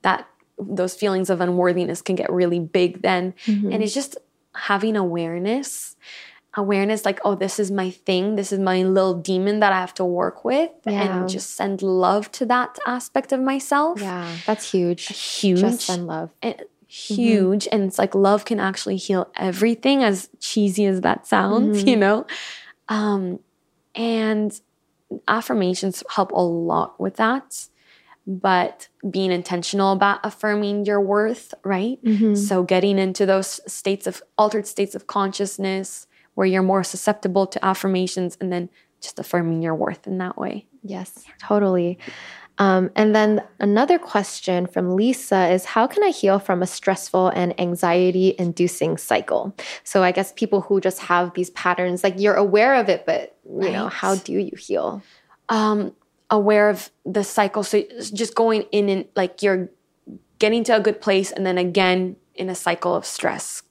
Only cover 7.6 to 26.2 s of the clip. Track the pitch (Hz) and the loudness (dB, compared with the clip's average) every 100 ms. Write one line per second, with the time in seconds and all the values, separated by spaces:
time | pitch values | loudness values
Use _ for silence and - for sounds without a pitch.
7.6 | 196 196 185 180 - 185 196 214 196 196 | -2 -2 -4 -6 -2 0 0 -2 -2 0
8.6 | 190 185 185 190 190 180 160 185 196 208 | 2 2 4 4 2 0 -2 0 0 2
9.6 | 208 185 180 - 180 175 170 - 233 262 | 2 2 -4 -4 -2 0 -2 -2 -2 0
10.6 | 330 - - 202 202 185 185 190 - - | 0 -4 -4 -2 0 -2 -4 -6 -8 -6
11.6 | 196 196 196 185 180 202 208 - 226 247 | -4 -2 0 2 4 2 -2 -6 0 0
12.6 | 247 - - 247 - 262 269 269 262 269 | 0 -6 -6 -6 -4 -4 -2 -2 0 -2
13.6 | - 285 311 339 196 180 170 170 - 214 | 0 0 0 -2 -6 -6 -8 -8 -4 -4
14.6 | - 190 175 170 - - - - 202 180 | 0 0 0 -2 -6 -10 -8 -2 2 4
15.6 | 208 240 - 180 175 160 165 _ 233 - | 4 0 -2 -4 -4 -8 -8 _ -8 -8
16.6 | - _ _ - - 208 240 214 185 202 | -14 _ _ -18 -6 0 4 4 4 2
17.6 | - 220 190 - 196 196 196 208 208 214 | 0 0 0 0 0 4 4 4 0 -2
18.6 | 190 190 - 190 - 185 - - 190 185 | -2 -2 -4 -6 -2 -2 -2 -4 -4 0
19.6 | 220 226 262 277 240 190 - _ - - | 0 2 2 2 2 0 -6 _ -4 0
20.6 | 202 185 196 190 185 - - 208 196 214 | 2 2 2 2 2 0 0 0 2 2
21.6 | 214 208 196 233 196 214 311 - - - | 2 2 4 4 4 2 -2 -12 -12 -16
22.6 | - - - 214 208 202 185 180 _ _ | -20 -20 -6 -2 0 0 -2 -8 _ _
23.6 | _ _ _ - 233 226 220 214 214 - | _ _ _ -6 -2 0 0 0 -2 -4
24.6 | _ _ _ _ _ - - 220 - 233 | _ _ _ _ _ -10 -2 -2 0 0
25.6 | 180 185 196 180 - - | 0 0 -4 -6 -6 -2